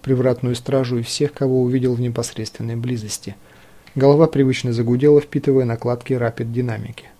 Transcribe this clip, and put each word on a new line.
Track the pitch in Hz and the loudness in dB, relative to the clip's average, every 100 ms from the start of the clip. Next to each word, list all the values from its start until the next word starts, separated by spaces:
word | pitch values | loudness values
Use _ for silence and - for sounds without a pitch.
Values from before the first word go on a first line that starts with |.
привратную | - 127 127 120 123 | 0 2 2 0 -2
стражу | 120 - 135 123 123 | -4 -2 -2 0 -2
и | |
всех, | 117 - 143 | -4 -2 -2
кого | - 135 131 | 0 0 2
увидел | 123 131 123 | 2 0 0
в | 120 | 0
непосредственной | 123 117 117 - 110 - 113 | -2 -4 -6 -8 -10 -8 -8
близости. | 117 123 120 107 - - 196 - - - - - | -6 -6 -6 -8 -12 -12 -16 -20 -20 -20 -20 -10
Голова | 139 139 147 160 | 2 4 6 4
привычно | 143 131 131 127 | 4 2 0 -2
загудела, | 117 117 123 147 147 | -2 0 2 6 4
впитывая | 143 147 143 135 | 4 -2 2 2
накладки | 123 117 120 120 - | 2 -2 -4 -4 -4
рапид-динамики. | 127 117 117 113 117 123 110 117 117 - | -2 -2 -2 -6 -4 -4 -6 -10 -16 -20